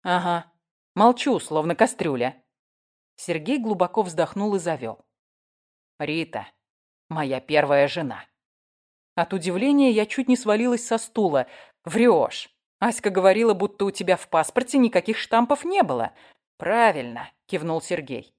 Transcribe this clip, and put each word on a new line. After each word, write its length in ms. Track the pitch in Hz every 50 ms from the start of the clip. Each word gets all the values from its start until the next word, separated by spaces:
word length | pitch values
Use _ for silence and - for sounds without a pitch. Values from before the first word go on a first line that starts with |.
«Ага, 480 | _ 180 180 180 175 175 175 170 - _ _ _ _ _ _ _ _ _ _
молчу, 440 | 185 208 240 247 240 - 294 240 165
словно 340 | - - 156 156 151 170 170
кастрюля». 680 | - 226 - - - 185 165 139 123 120 131 - _ _ _ _ _ _ _ _ _ _ _ _ _ _ _ _
Сергей 420 | - - - 170 160 151 190 277 285
глубоко 440 | 226 220 208 175 180 180 - 220
вздохнул 520 | 208 180 160 160 165 - - 196 202 214 202
и 40 | 190
завёл. 460 | 160 170 160 127 127 110 107 _ _ _ _ _ _ _ _ _ _ _ _ _ _ _ _ _ _ _ _ _
«Рита, 480 | 151 147 151 165 160 160 - 110 104 - _ _ _ _ _ _ _ _ _ _ _ _
моя 320 | 160 160 151 131 131 127
первая 480 | - - 151 151 143 143 143 139 139 139
жена». 360 | - 175 156 127 107 95 - _ _ _ _ _ _ _ _ _ _ _ _ _ _ _ _ _ _
От 200 | - 170 - 196
удивления 560 | 190 160 185 175 190 233 285 285 285 277 262
я 160 | 220 214 214
чуть 220 | 214 - - 254 -
не 80 | 254
свалилась 500 | 247 - 214 208 214 240 247 240 226 -
со 100 | - 226
стула. 500 | 226 - - _ 226 208 175 143 135 127 - - - - _ _ _ _
«Врёшь. 680 | 170 151 214 233 247 196 156 120 - - - - - _ _ _ _ _ _
Аська 320 | - 240 233 - - 214
говорила, 420 | 185 190 185 190 190 214 233 226
будто 320 | 202 175 196 202 - - 202
у 60 | 196
тебя 260 | 190 - 196 180 185
в 120 | - - _
паспорте 500 | - 160 156 - - 254 254 - - 277
никаких 400 | 247 226 - 185 175 - 220 -
штампов 460 | - - 240 226 233 240 294 - -
не 180 | 339 381 403
было». 300 | 294 160 131 120 113 - _ _ _ _ _ _ _ _ _
«Правильно», — 720 | _ - 175 214 233 233 220 170 147 123 120 113 120 131 - _ _ _
кивнул 360 | _ 190 165 156 170 160 165
Сергей. 520 | - - 180 165 147 135 135 107 - _ _